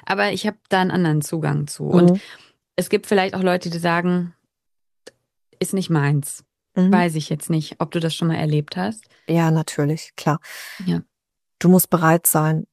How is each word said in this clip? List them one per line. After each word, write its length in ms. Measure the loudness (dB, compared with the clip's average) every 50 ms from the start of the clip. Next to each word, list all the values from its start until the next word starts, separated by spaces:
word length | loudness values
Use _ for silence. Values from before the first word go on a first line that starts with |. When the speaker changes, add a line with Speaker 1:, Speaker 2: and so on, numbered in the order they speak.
| -6
Speaker 1:
aber 260 | -4 -2 0 0 -2
ich 160 | -2 -4 -4
hab 80 | -6 -6 _ _ 0
da 100 | 0 2
einen 100 | 2 2
anderen 300 | 0 0 2 2 2 0
Zugang 460 | -2 -2 -4 -4 -2 -2 -2 -2 -4
zu. 180 | -6 -8 -8 -2 2
Und 240 | 4 6 6 6 4
Speaker 2:
Mhm. 60 | 2 -2 -10 -20 -20 -20 _ _ _ _ _ -6
Speaker 1:
es 120 | -6 -4 -2
gibt 160 | -2 -2 0
vielleicht 300 | 0 0 0 0 0 -2
auch 80 | -2 0
Leute, 260 | 0 0 -2 -2 -6
die 100 | -6 -4
sagen, 540 | -2 0 0 0 0 0 0 0 -2 -6 -10 _ _ _ _ _ _ _ _ _ _ _ _ _ _ -20 _ _ _ _ _ _ _ _ _ -8
„Ist 140 | -6 -4 -4
nicht 160 | -4 -2 0
meins.“ 540 | 0 0 2 2 0 -2 -2 -6 -12 -16 _ _ _ _ _ _ -2
Speaker 2:
Mhm. 160 | 0 2 4 4
Speaker 1:
Weiß 220 | 4 4 2 0
ich 140 | -4 -4 -4
jetzt 200 | -6 -8 -4 -2
nicht, 280 | -2 -2 -2 -4 -6 -6
ob 120 | -6 -4
du 80 | -4 -4
das 160 | -4 -4 -4
schon 120 | -2 -2 -2
mal 60 | 0
erlebt 400 | 0 0 0 0 -2 -2 -4 -6
hast. 280 | -6 -6 -6 -8 -10 _ _ _ _ _
Speaker 2:
Ja, 240 | 0 2 2 4 4
natürlich, 640 | 2 2 0 -4 -4 -2 -2 -2 -2 -4 -8 -14 -14
klar. 240 | -6 -2 -2 -2 -2 -4 -12 -18 -16 -16 -16 -14 -8 -4
Speaker 1:
Ja. 160 | -4 -4 -4 -4 _ _ _ _ _ _ _ _ _ _ 0
Speaker 2:
Du 100 | 4 6
musst 200 | 6 6 4 2
bereit 380 | 0 2 4 4 2 2 2
sein. 380 | 0 0 2 2 2 0 -2 -4 _